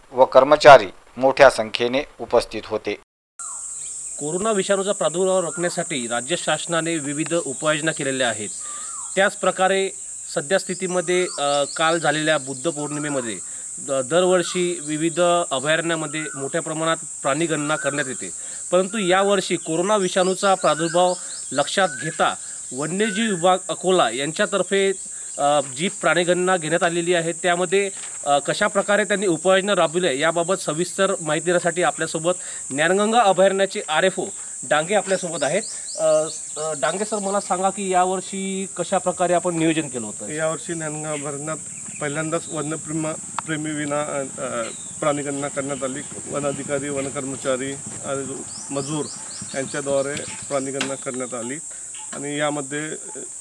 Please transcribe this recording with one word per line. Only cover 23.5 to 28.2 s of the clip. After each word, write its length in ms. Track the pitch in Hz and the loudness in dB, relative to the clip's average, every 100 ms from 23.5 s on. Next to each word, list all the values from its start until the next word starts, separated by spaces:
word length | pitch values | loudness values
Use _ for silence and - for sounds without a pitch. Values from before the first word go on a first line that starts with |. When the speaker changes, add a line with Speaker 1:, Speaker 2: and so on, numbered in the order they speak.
| 185 - | 2 0
Speaker 2:
अकोला 400 | 156 185 185 127 | -4 2 4 4
यांच्यातर्फे, 840 | 120 143 160 208 196 185 196 196 190 - - - - | 0 -4 -2 0 0 0 2 0 -2 -8 -14 -12 0
अ, 240 | 143 147 135 131 | 2 4 0 -4
जी 120 | 196 - | -4 0
प्राणीगणना 560 | 170 160 175 175 180 185 | 2 2 4 2 2 2
घेण्यात 260 | 151 165 | 2 0
आलेली 300 | 180 170 170 | 2 0 2
आहे, 180 | 175 165 | 0 0
त्यामध्ये, 580 | 170 180 175 180 196 196 - - - | -2 0 2 2 2 0 -4 -12 -6